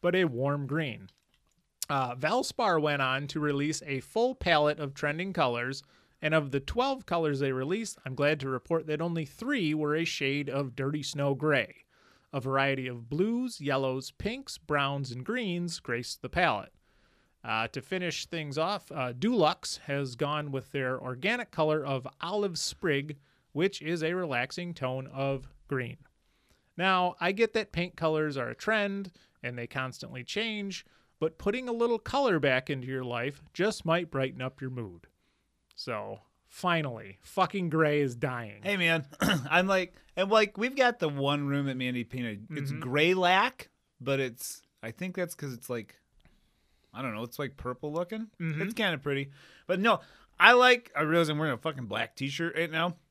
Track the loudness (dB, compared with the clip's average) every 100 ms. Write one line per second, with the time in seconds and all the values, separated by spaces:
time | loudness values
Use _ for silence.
0 | 2 4 2 2 0 0 -2 -2 -2 -6
1 | -14 _ _ _ _ _ _ _ -2 0
2 | -2 -2 0 2 0 0 2 4 4 2
3 | 2 0 -2 -2 0 2 0 -2 -4 -6
4 | -2 0 0 0 4 6 6 2 -4 -2
5 | -2 -2 -4 2 2 2 -2 -6 -10 _
6 | _ _ 2 2 2 -2 -2 0 0 0
7 | -2 0 0 0 0 -2 -2 -4 -4 -10
8 | -12 0 2 2 0 -4 0 -2 0 -2
9 | -2 -4 -6 -8 -4 0 0 0 0 0
10 | 0 -2 -2 0 -2 -2 -4 -4 -4 -2
11 | -4 -2 0 2 4 2 2 -6 _ _
12 | _ _ _ -6 0 2 2 0 -4 -8
13 | -6 0 2 2 -4 -6 -2 0 0 -2
14 | -6 -6 -6 -6 -10 -16 -2 0 0 -2
15 | -6 -8 -4 -4 -2 -2 -4 -6 -4 -4
16 | -4 -10 -4 2 2 2 -4 _ _ _
17 | _ _ _ _ -2 0 0 -4 -6 -4
18 | -4 -6 -6 -6 -6 -2 -2 -2 -6 -6
19 | -6 0 0 4 4 2 -6 -10 -4 -4
20 | -4 -2 -2 -2 -2 -6 -4 -2 0 -2
21 | -4 -4 -2 -2 -4 0 2 2 0 -4
22 | -4 -8 -4 -2 -2 -2 -6 -2 0 0
23 | -2 -12 _ _ _ -2 0 0 -6 -2
24 | -2 -2 -2 -2 -2 -4 -10 -4 -4 -4
25 | -8 -4 -2 -2 -6 -20 -6 -4 -4 -10
26 | -20 _ _ _ _ _ _ -2 2 4
27 | 2 0 -2 2 2 2 -2 -4 -4 0
28 | 0 2 0 -2 -6 -4 0 2 2 -2
29 | -8 -14 _ _ -10 -8 -8 -6 -6 -8
30 | -12 -12 -6 -4 -4 -4 -6 -8 -12 _
31 | _ _ -2 0 -2 -2 -2 0 2 0
32 | 0 2 4 4 4 2 0 -6 -4 -6
33 | -4 -4 -4 -6 -16 0 0 0 0 0
34 | 0 -2 -2 -2 -8 -6 -8 -8 -10 -12
35 | -20 _ _ _ _ _ _ -14 -6 -6
36 | -6 -10 _ _ _ -4 0 2 0 -6
37 | -14 -18 -10 0 2 2 0 4 4 4
38 | 2 0 -4 -4 -8 -8 -2 2 4 2
39 | 0 -2 2 2 4 2 4 2 0 -8
40 | _ -2 4 6 4 0 -4 4 2 4
41 | -2 0 2 2 2 0 0 -2 -2 -2
42 | -6 -6 -6 -6 -8 -8 -6 -6 -2 4
43 | 4 6 6 6 4 -2 -20 _ _ _
44 | -2 0 0 -6 -12 -14 _ _ -14 -8
45 | -8 -4 -6 -6 -10 -10 -8 -8 -8 -18
46 | _ _ _ _ _ _ _ _ _ -8
47 | -6 -6 -8 -6 -8 -6 -8 -6 -6 -4
48 | -4 -6 -10 _ -4 -2 -4 0 -2 0
49 | -2 -2 -4 -10 -20 -20 _ 2 4 2
50 | 0 -20 _ _ 8 10 8 6 2 -2
51 | 2 4 4 2 0 -2 -4 -6 -6 -4
52 | -4 -4 -6 -4 -4 -2 -2 0 -2 -2
53 | _